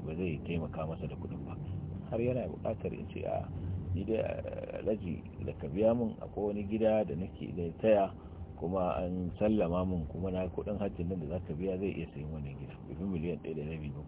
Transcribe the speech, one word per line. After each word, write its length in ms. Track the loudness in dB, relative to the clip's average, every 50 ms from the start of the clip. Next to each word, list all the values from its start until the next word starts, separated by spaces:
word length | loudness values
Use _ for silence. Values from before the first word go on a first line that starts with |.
| -4
ba 120 | -4 -2
zai 240 | -2 0 0 -2 -2 -2
taimaka 420 | -2 -2 0 -2 -2 -2 -2 -2
masa 200 | -2 -4 -4 -4
da 80 | -6 -6
kuɗin 240 | -6 -6 -6 -6 -6 -6
ba. 100 | -6 -6 -6 -6 -4 -4 -4 -4 -6 -6 -6 -4 -2
Har 100 | 0 0
yana 280 | 2 2 2 0 0
buƙatar 440 | -2 -4 -4 -2 -2 -2 -2 -2 -4
in 160 | -4 -4 -6
ce, 160 | -6 -6 -4 -2
"A, 240 | 0 0 0 -2 -2 -4 -4 -4 -2 -4 -2 -2 0 0
ni 100 | 0 2
dai, 140 | 2 2 2
a, 600 | 2 0 -2 -4 -4 -4 -4 -6 -6 -6 -4 -2
Alhaji, 400 | 0 0 0 0 0 -2 -4 -4 -6 -8 -8 -4 -4
da 80 | -4 -4
ka 140 | -4 -4
biya 260 | -2 2 6 6 6 6
mun, 220 | 6 2 0 -2 -4
akwai 280 | -8 -6 -2 0 0
wani 160 | 0 0 0 0
gida 360 | 0 2 4 6 6 6 6 4
da 80 | 2 0
nake 380 | -2 -2 -4 -6 -6 -6 -4 -2
da 80 | -2 -2 -2 0 4
taya, 320 | 8 10 10 10 8 6 2 -4 -10 -10 -10 -8 -10 -8 -6 -4
kuma 360 | -2 0 2 4 4 4 2
an 340 | 2 0 0 0 0 0 0 0 4
sallama 460 | 4 6 6 6 4 4 4 4 4
mun, 180 | 2 2 0 0
kuma 240 | -2 -2 -2 -2 0
na 160 | 0 0 0
kuɗin 300 | -2 -2 -2 -2 -2 0 0
hajjin 280 | 0 -2 0 0 0
nan 120 | 0 0 -2
da 80 | -2
za 120 | -2 -2 -2 -2
ka 60 | -4 -4
biya 240 | -2 0 0 0
zai 140 | 2 0 0 0
iya 120 | -2 -4 -6 -6
sayan 180 | -6 -6 -6
wannan 240 | -4 -4 -6 -6 -6 -8
gida. 140 | -10 -10 -10 -10 -10
Bai 80 | -8 -6
fi 60 | -4 -2
miliyan 340 | 0 0 0 0 0 -2 -2
ɗaya 160 | -4 -4 -4
da 80 | -4 -2
rabi 260 | -4 -4 -4 -4 -4
ba, 120 | -6 -6 -8